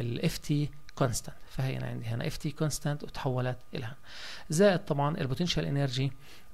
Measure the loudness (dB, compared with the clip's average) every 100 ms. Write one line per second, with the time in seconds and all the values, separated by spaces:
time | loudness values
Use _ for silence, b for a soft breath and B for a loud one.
0 | -2 0 0 0 0 2 2 -2 -10 0
1 | 0 0 -4 -10 -8 -2 -2 -2 -4 -4
2 | -4 -2 -2 -2 -4 0 0 0 -2 -2
3 | -4 -4 0 0 0 -2 -6 -6 -6 -8
4 | B B B B -2 6 8 8 2 2
5 | 2 2 0 2 2 2 2 2 2 2
6 | 0 -2 B B B